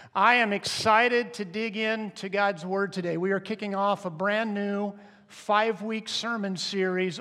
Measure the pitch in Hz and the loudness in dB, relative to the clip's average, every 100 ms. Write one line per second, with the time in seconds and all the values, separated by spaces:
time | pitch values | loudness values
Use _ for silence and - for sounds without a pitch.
0 | - - 214 247 220 202 - - 220 214 | -4 4 6 6 4 0 -2 0 4 6
1 | 240 240 240 220 196 196 226 208 220 220 | 6 2 0 -6 -8 -6 -4 -2 -2 -2
2 | 208 - 196 196 202 180 180 196 196 190 | -6 -8 -4 0 0 0 -2 -2 -2 -2
3 | 170 165 185 196 196 220 208 196 202 202 | -4 -2 0 -2 -4 -6 -4 0 0 0
4 | 185 160 196 214 226 202 202 202 208 202 | -4 -2 0 0 0 -2 -2 -2 -4 -8
5 | - - _ - - 208 226 185 214 220 | -18 -20 _ -8 0 2 2 -2 -4 -6
6 | 220 - 226 233 202 185 - 196 185 180 | -4 -4 -4 -2 -2 -4 -4 0 0 2
7 | 185 151 | 0 -2